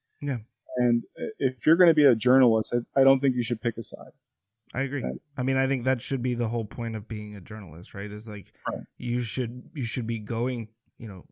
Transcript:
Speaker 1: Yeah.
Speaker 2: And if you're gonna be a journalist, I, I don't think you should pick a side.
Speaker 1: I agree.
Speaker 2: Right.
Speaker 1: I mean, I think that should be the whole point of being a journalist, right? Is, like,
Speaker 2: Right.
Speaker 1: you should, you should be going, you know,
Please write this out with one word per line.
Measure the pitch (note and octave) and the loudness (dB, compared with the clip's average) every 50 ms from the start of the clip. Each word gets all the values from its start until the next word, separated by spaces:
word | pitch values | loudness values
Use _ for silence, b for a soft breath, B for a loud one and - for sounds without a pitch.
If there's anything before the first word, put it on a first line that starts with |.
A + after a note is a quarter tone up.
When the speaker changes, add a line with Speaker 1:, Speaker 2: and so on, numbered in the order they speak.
| _ _ _ _ | _ _ _ _
Speaker 1:
Yeah. | C#3+ C#3+ C3+ A#2 G#2+ - _ _ _ - C3 | -4 -4 -4 -4 -6 -10 _ _ _ -6 -2
Speaker 2:
And | B2+ B2 B2 A#2+ A#2+ - - _ - E2 E2+ - - | 0 2 2 2 2 0 -4 _ -8 -8 -6 -4 0
if | C#3 C3 B2+ - - | 0 0 0 0 2
you're | D3 D#3+ F3 | 2 4 6
gonna | F#3 E3+ D#3+ | 6 6 6
be | D3+ D3 | 6 6
a | C#3 A#2+ | 6 6
journalist, | A2+ - B2+ B2+ C3+ C3 A#2+ A2+ A2 A2+ - - | 4 4 4 6 6 6 6 6 4 2 0 -2
I, | B2 A#2 - - C#3 | -4 -4 0 2 4
I | C3+ | 6
don't | C3+ C3+ C3 | 6 6 6
think | C3+ C#3 B2+ B2 | 4 2 2 0
you | A#2 | 0
should | - B2 A2 | -2 -2 -2
pick | - A#2+ A2+ - | -2 -2 -4 -4
a | A2+ | -6
side. | - - - - - - _ _ _ _ _ _ _ _ _ _ _ - | -10 -12 -16 -16 -18 -20 _ _ _ _ _ _ _ _ _ _ _ -6
Speaker 1:
I | - | -4
agree. | C3+ C3+ C3+ C#3 B2 | -4 -4 -4 -4 -4
Speaker 2:
Right. | B2+ - - - _ _ - | -4 -6 -8 -10 _ _ -4
Speaker 1:
I | B2 | -2
mean, | C3 C3+ | 0 2
I | C3+ C3+ C3 | 2 2 2
think | C3+ C3 A#2+ | 0 0 0
that | C3 C3 A#2+ | 0 0 0
should | - - C#3 C3 | 0 -2 -2 0
be | A#2+ B2+ B2 | 0 0 0
the | A#2 A#2 A2 | 0 0 0
whole | A#2 A#2 A2+ | 0 -2 -4
point | G#2 - - A#2 A2+ A2+ A2 | -4 -6 -6 -6 -4 -4 -6
of | G2+ - | -6 -6
being | A2 G#2+ G#2+ G#2 G#2 G2+ | -8 -8 -8 -8 -10 -12
a | |
journalist, | F2+ - A2 G#2+ G2+ E2+ D2+ E2 F2 - - | -12 -12 -12 -12 -12 -12 -12 -12 -14 -12 -10
right? | G2 G2+ G#2 | -10 -8 -8
Is, | G2+ G#2 G#2+ A2 | -8 -8 -8 -10
like, | G#2 G#2 F2+ - _ B B A#2+ | -10 -10 -12 -14 _ B B -6
Speaker 2:
Right. | A2+ B B B B - | -6 B B B B -8
Speaker 1:
you | - A#2+ A#2 B2 | -4 -2 -2 -2
should, | A#2+ A2+ - C3 B2+ A2+ A#2+ B2+ - - - | -2 -2 -2 -2 -2 -4 -4 -8 -12 -12 -8
you | D3+ A#2+ | -6 -6
should | A2+ - C3 A#2 A2 | -4 -4 -4 -2 -2
be | A#2 A2+ | -4 -4
going, | G#2+ G#2 A#2 A2+ A#2+ C3 B2+ A#2+ A2+ G#2+ _ _ _ _ _ - | -4 -4 -4 -2 -2 -2 -2 -4 -6 -8 _ _ _ _ _ -14
you | - A2 | -12 -10
know, | G2 F#2 - _ | -10 -12 -14 _